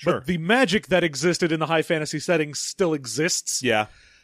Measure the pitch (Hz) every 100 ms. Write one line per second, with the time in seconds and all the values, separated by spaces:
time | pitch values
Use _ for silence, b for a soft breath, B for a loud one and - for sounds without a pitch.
0 | 151 131 131 180 165 240 233 208 - 180
1 | 170 127 170 160 175 156 160 160 156 160
2 | 151 151 - 170 151 139 - - 180 156
3 | 127 113 170 - - - 123 110 107 b
4 | b b